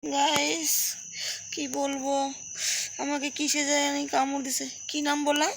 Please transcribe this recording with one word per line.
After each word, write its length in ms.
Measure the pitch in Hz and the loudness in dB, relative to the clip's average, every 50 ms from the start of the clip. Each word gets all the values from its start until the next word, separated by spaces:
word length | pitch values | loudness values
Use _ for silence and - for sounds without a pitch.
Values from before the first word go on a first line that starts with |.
| - 302 285 | -4 0 2
গাইস, 580 | 277 285 311 302 285 285 294 311 330 320 294 - - - - - - - - - - - - - - - - - | 4 4 4 4 4 2 2 0 0 2 2 2 2 2 0 -2 -6 -10 -12 -10 -6 -6 -4 -6 -6 -8 -10 -6
কি 120 | - 294 269 254 277 | -4 -4 -4 -2 -2
বলবো, 360 | 277 277 277 269 262 269 277 277 277 277 269 - - - - - - - - - - - - - 269 | -2 -2 -2 -2 -2 0 2 2 0 0 -4 -8 -14 -12 -8 -4 -2 0 0 0 -2 -4 -6 -6 -4
আমাকে 260 | 277 294 285 269 294 277 | -2 -2 -2 -2 -4 -2
কিসে 260 | - 294 294 - 294 294 277 | -2 0 2 2 2 2 2
জানি 340 | 294 294 285 285 285 285 285 285 - | 4 4 4 2 2 0 -2 0 2
কামড় 280 | 277 269 269 277 277 269 | 2 2 2 0 -2 -2
দিছে, 200 | 277 262 - 277 262 - - - - | -2 -2 -2 -4 -4 -8 -10 -10 -6
কি 80 | - 302 294 294 | -4 -2 2 2
নাম 100 | 285 294 294 294 | 2 2 4 2
বললা? 200 | 285 294 302 349 480 | 4 4 4 2 0